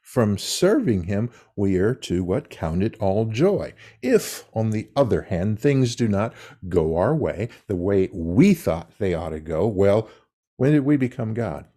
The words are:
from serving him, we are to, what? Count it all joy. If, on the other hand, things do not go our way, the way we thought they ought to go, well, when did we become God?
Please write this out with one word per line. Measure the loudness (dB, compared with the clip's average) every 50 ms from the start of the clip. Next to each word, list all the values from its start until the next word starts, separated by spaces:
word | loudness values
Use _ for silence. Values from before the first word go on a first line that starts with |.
from | _ -4 0 0 2 2 0
serving | -2 -4 -8 -2 0 2 2 2 2 2 0 -2 -2 -2
him, | -2 -2 -2 -2 -4 -8 -14 _ _ _
we | -2 0 0 2
are | 2 2 0 0
to, | -4 -6 -4 -2 -2
what? | -2 -2 -4 -4 -4 -10
Count | -10 -6 -6 -4 -2 -2 -2
it | -2 -4 -4
all | -2 -2 0 0 -2
joy. | -2 -2 0 0 0 0 -2 -4 -8 -12 _ -20 -20 _ _
If, | 0 2 2 2 2 -2 -12 -14 -18 _ _
on | -2 -2 0
the | -2 -4 -6 -4 _
other | 0 2 2 2 0
hand, | 0 -2 -4 -2 -2 -2 -2 0
things | 0 2 2 2 0 0 0
do | -2 0 0
not | 0 0 -2 -4 -6 -14 -20 -20 -20 _ -10
go | -2 0 0 0 2 0
our | 0 2 2 0
way, | 0 -2 -2 -2 -4 -6 -8 -8 -18 _
the | -6 -4
way | -2 0 0 2 2 0 0
we | -4 -6 -6 0 4 4 6 6 4
thought | 2 0 -2 -2 -2 -6 _ _ _
they | -2 -2 -2
ought | -2 -4 -6
to | -8 -10
go, | -8 -6 -2 0 0
well, | 0 2 2 4 4 4 2 0 -2 -16 _ _ _ _ _ _ _ _
when | 0 2 4 4
did | 4 4
we | 2 2
become | 2 0 -2 -4 -6 -6 -6 -4
God? | -4 -4 -6 -6 -8 -12 _ _